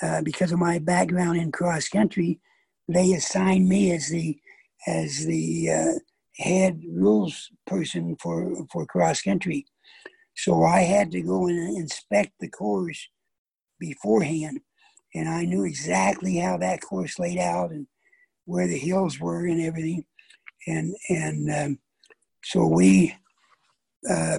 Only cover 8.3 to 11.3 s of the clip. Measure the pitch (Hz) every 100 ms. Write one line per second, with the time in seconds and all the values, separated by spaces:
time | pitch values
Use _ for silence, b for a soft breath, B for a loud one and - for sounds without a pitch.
8.3 | 165 180 - 147 170 156 180 165 - 196
9.3 | 190 180 143 - _ B B B B B
10.3 | - - 165 165 185 175 202 180 180 165